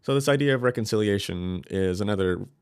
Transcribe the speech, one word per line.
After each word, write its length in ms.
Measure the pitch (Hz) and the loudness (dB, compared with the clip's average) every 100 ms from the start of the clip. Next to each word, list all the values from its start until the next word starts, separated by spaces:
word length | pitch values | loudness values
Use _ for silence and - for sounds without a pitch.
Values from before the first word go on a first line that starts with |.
So 120 | - | 0
this 140 | 139 139 | 0 2
idea 260 | 139 143 | 2 2
of 80 | 131 | 2
reconciliation 1000 | 123 123 110 107 107 101 - 90 90 90 - | 0 0 -2 0 2 0 -2 -6 -4 -6 -4
is 320 | 95 92 90 | -2 0 0
another 460 | 104 101 92 90 98 _ | -2 0 0 0 -6 _